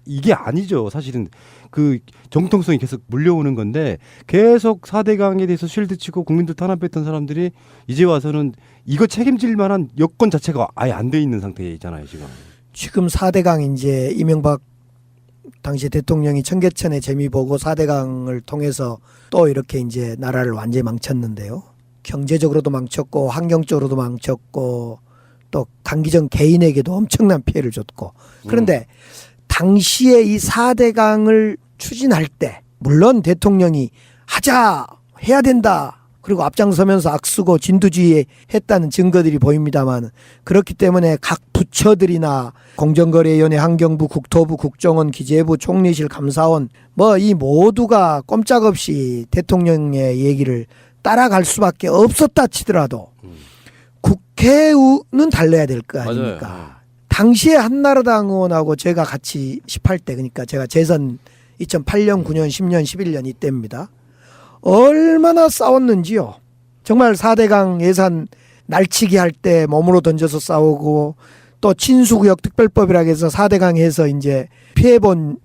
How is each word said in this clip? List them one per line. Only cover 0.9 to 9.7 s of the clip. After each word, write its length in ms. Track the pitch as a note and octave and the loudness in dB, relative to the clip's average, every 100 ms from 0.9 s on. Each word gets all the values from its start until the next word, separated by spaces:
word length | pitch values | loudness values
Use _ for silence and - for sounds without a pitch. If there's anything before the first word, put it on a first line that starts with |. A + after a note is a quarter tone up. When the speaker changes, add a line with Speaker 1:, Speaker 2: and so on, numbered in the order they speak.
| C#3 C3+ B2 G#2 - _ _ _ | -8 -10 -10 -10 -14 _ _ _
Speaker 1:
그 300 | - D3 B2+ - _ _ | -4 -2 -2 -8 _ _
정통성이 480 | D3+ F3 G3+ F3 D3+ | -4 0 -2 0 -2
계속 240 | C3 B2+ - | -4 -10 -8
물려오는 480 | A#2+ D#3+ E3+ D3 A#2+ | -2 0 0 -2 -4
건데 420 | G#2+ C3+ D3 E2+ - _ - | -6 -4 -6 -6 -12 _ -4
계속 640 | F3+ A3+ A#3+ A3+ G3 - | 2 4 4 2 -4 -6
사 160 | G#3 | -4
대강에 420 | G#3+ G#3+ G3 F#3+ F#3 | -2 -2 -2 -2 -2
대해서 200 | E3+ E3+ | -4 -6
쉴드 300 | G#3+ G3+ F3+ | -6 -6 -8
치고 260 | - F3+ | -10 -10
국민들 320 | E3 D#3+ E3+ D#3+ | -2 -2 -2 -4
탄압했던 480 | F3+ F3+ F3 D#3+ | -6 -4 -6 -6
사람들이 480 | D3+ D#3 C#3+ D3+ F3 - _ _ - | -6 -6 -6 -6 -6 -8 _ _ -10
이제 180 | C3 F3+ | 0 2
와서는 480 | D#3 C#3 D3+ C#3+ - _ _ - | 2 -2 -4 -6 -8 _ _ -8
이거 200 | C#3+ A3+ | -2 0
책임질 500 | G#3 A#3+ B3+ A#3 G#3+ | 0 -2 0 -2 -2
만한 320 | G3 | -2